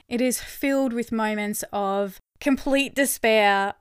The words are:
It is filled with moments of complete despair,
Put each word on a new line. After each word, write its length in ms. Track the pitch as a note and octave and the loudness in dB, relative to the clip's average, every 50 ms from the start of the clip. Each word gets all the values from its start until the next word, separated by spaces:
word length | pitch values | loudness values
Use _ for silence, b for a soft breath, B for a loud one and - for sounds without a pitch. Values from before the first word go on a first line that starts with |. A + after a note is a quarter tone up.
| b - | b -6
It 120 | A#3+ A3+ | -2 0
is 200 | B3+ B3+ A3 - | 0 0 0 -2
filled 520 | - - - - C#4+ C#4 C#4 C4+ C4+ B3+ | -8 -12 -10 -4 -2 0 0 2 0 0
with 180 | A#3 A#3+ A3+ - | -2 -4 -6 -4
moments 540 | A#3 A3 A3 G#3+ G#3+ G#3 G#3 G#3 - - - - | -2 -2 -2 -2 -2 -4 -4 -4 -6 -6 -8 -6
of 480 | - G3+ G3+ G3 G3 G3+ G3+ G3 F#3+ - _ _ _ - | -6 -4 -2 -2 0 -2 -2 -4 -6 -14 _ _ _ -4
complete 560 | - C#4+ C4+ - - C#4 C4+ C#4 C#4 B3 - | 0 0 0 0 2 0 2 2 0 0 0
despair, 800 | C#4 C#4+ - - - - A3+ A3 A3 G#3 G3+ G3 G3 G3 G3+ - - | 0 0 0 0 0 2 4 4 6 6 4 4 2 0 -2 -4 -4